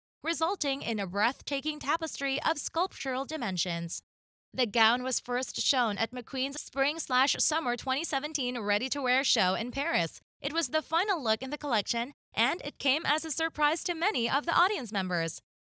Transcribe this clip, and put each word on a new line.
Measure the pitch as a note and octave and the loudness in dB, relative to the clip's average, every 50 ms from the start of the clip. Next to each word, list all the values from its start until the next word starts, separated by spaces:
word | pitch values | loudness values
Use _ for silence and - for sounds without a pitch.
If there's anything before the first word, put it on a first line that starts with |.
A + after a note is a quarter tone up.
| _ _ _ _ - | _ _ _ _ -2
resulting | D#4+ E4+ - D#4+ E4+ G4+ - - C#4 C4+ C#4 - | -2 0 2 2 0 0 0 0 -2 -2 -2 -2
in | - A3 G#3 | -2 -2 -2
a | G3 | -2
breathtaking | F3 F3+ G3+ G#3+ B3 C4+ - - - D4 C#4 B3+ D#4 D4+ D4+ | -2 0 2 2 2 0 -2 -4 -4 -4 -2 -2 -4 -4 -4
tapestry | - C4+ D#4 E4+ E4 D4+ - - C#4 C4+ C4+ - - | -2 -2 -2 0 0 -2 -2 -2 -2 -2 -2 0 0
of | C#4+ D#4+ D4+ | 0 2 2
sculptural | - - - E4 F#4 F#4+ - - - C4+ B3+ C4 C4+ | 0 -2 0 0 -2 -2 -4 -6 -4 -4 -2 -4 -4
dimensions. | - D#4 D4 B3 G3 F#3 E3+ - F#3 E3+ E3+ E3+ E3 - - - _ _ _ _ _ _ _ _ _ - | -4 -4 -4 -2 -2 -2 -2 -2 -2 -2 -2 -2 -2 -2 -4 -4 _ _ _ _ _ _ _ _ _ -2
The | C4+ B3 | -2 -2
gown | G#3 G#3+ A#3+ A3 A3 A#3+ B3+ | 0 4 4 4 6 4 2
was | B3 C4 B3 - | 0 0 0 0
first | - B3 B3 B3 C4 - - - | 0 0 -2 -2 -2 -2 -4 -2
shown | - - C#4+ B3+ A#3+ G#3+ G3+ | 0 0 2 2 2 0 0
at | - A3+ - | -2 -2 -4
McQueen's | B3 B3+ A#3 - - C4 C4 C#4 C#4 - | -4 -10 -8 -6 -4 -4 -2 0 2 2
Spring | - - - C4+ C4 C#4+ D#4 E4 | 2 2 2 0 0 0 0 -2
slash | - - B3+ B3+ C4+ C#4 - B3+ | -2 0 2 2 2 2 2 2
Summer | - - D4+ E4 D4+ B3 A#3+ | 2 2 2 2 0 -2 -4
twenty | A3+ - C4+ B3+ C#4+ E4 | -2 -2 -2 -2 0 0
seventeen | - D#4 C4+ C4+ D#4 D4+ - B3+ B3 B3+ A#3+ | 0 0 -2 -2 -4 -4 -4 -4 -4 -4 -2
ready-to-wear | G#3 G#3 G3+ G#3 B3+ C4 - C#4+ C4 B3 B3 C4 C#4 | 0 0 0 0 0 -2 -2 -2 0 2 2 2 2
show | - - A#3 F#3+ F3+ F#3+ | 2 2 4 4 4 2
in | - A#3 B3+ | 0 -2 -4
Paris. | - C#4 C#4+ E4+ C#4+ G3 E3 D#3+ - - - _ _ _ | -4 -4 -2 0 0 0 0 0 -2 -4 -8 _ _ _
It | - G#3+ C#4+ | -8 -4 -2
was | E4 - - | 0 -2 0
the | C4+ D#4 D4+ | 0 -2 -2
final | - D#4+ E4+ G#4 G#4+ F#4+ D#4 | 0 0 0 2 2 0 0
look | B3 A3 A3 A3 | 2 0 0 0
in | C4 C4 | -2 -6
the | D4 | -6
collection, | - - D4 B3 G#3 - - - A#3 A#3+ C#4+ - _ _ _ - | -6 -2 0 0 0 0 0 -2 -2 -4 -6 -8 _ _ _ -2
and | - A3+ B3+ E4 F#4 | 0 0 0 0 -2
it | - D4 - | -6 -10 -10
came | _ - C4 C4 D#4 - | _ 0 0 0 2 0
as | - D4 D#4 D#4 | 0 2 2 2
a | D#4+ | 0
surprise | - - D#4+ E4 - - D4 D4 D#4+ E4 - | 0 0 0 -2 0 2 2 4 4 2 2
to | F4+ E4+ | 0 -2
many | D#4+ E4 G4+ F#4+ B3+ A3+ A#3+ | 0 0 0 0 0 0 2
of | - D4 C4+ | 0 0 0
the | D4 D4 | 2 4
audience | C4+ F4 G4+ G#4+ D#4+ B3 G3+ | 4 4 4 2 0 -2 -2
members. | G#3+ G3 F#3 F#3 F3+ E3+ E3 E3 - - - _ _ _ | -2 -2 0 0 0 0 0 0 0 -2 -4 _ _ _